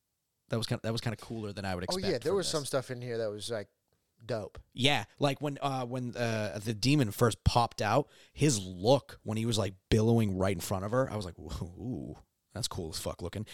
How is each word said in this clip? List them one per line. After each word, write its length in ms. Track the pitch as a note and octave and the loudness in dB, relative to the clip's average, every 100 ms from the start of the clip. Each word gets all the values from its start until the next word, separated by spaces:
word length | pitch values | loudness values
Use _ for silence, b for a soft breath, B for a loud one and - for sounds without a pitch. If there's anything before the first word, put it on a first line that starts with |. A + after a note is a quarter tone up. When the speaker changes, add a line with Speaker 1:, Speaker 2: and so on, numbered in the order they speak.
| _ _ _ _ _ | _ _ _ _ _
Speaker 1:
That 80 | A#2 | -4
was 80 | A2 | -2
kinda, 140 | B2 | -4
that 80 | A2+ | -4
was 100 | A2+ | -4
kinda 160 | A#2 G#2+ | -4 -6
cooler 340 | - A2+ G#2 | -8 -8 -6
than 120 | G2 G2 | -6 -4
I 80 | |
would 120 | F2+ F2+ | -2 -2
Speaker 2:
Oh, 60 | F#3 | -2
Speaker 1:
expect 100 | F#3+ | 0
Speaker 2:
yeah, 60 | C#3 | 0
there 120 | D3+ | 0
Speaker 1:
from 20 | G3 | 0
Speaker 2:
was 120 | E3 | 0
some 140 | D#3+ | -2
Speaker 1:
this. 60 | C3+ | -2
Speaker 2:
stuff 220 | C#3 B2 | -2 -4
in 100 | B2 | -6
here 160 | B2 A#2 | -4 -2
that 140 | A2+ | -2
was, 180 | G#2 G2+ | -4 -6
like, 200 | A2+ G#2 _ _ _ _ _ | -6 -8 _ _ _ _ _
dope. 360 | A2+ A#2+ G2+ - - | -6 -6 -6 -12 -14
Speaker 1:
Yeah, 320 | - B2+ C#3 G#2 b | 0 2 2 -2 b
like, 240 | C#3 C#3 | 0 0
when, 160 | D3 C#3 | -4 -4
uh, 240 | C#3 C3 B2 | -2 -2 -4
when, 300 | B2+ B2 A2+ | -4 -4 -2
uh, 440 | A#2 A2 G#2 G#2+ | 0 0 -2 -4
the 100 | G#2 A2 | -4 0
demon 360 | C3 D3 A2+ | 4 4 4
first 320 | - A#2+ - | 4 2 4
popped 380 | - B2 A#2 - | 2 4 2 2
out, 260 | G#2+ A#2+ - b b | 2 2 2 b b
his 260 | - D3 A2 | 2 2 2
look 600 | F#2 F2+ G2+ C3+ - - | -2 0 4 4 4 -10
when 140 | - A2 | -6 -2
he 80 | A2+ | 0
was, 100 | A2 | 0
like, 160 | G2 F#2+ _ | 0 -4 _
billowing 480 | A2+ A2 A#2 G#2+ F#2 | 4 6 6 4 2
right 160 | F#2+ | 2
in 60 | F#2 | 0
front 260 | - F#2+ G2+ | -2 -4 -2
of 60 | |
her, 180 | B2 C3+ | 0 0
I 40 | G#2+ | -2
was 100 | F#2+ | -6
like, 100 | - | -10
"Whoa, 280 | D#2 - F2+ | -12 -10 -10
ooh, 520 | F2+ G#2+ G2 B1 - - _ _ | -8 -8 -6 -8 -12 -18 _ _
that's 140 | - - | -6 -6
cool 220 | - E2 | -4 -6
as 100 | - | -6
fuck 220 | F2+ - | -8 -6
looking." 240 | F2 G2+ G#2+ | -8 -8 -10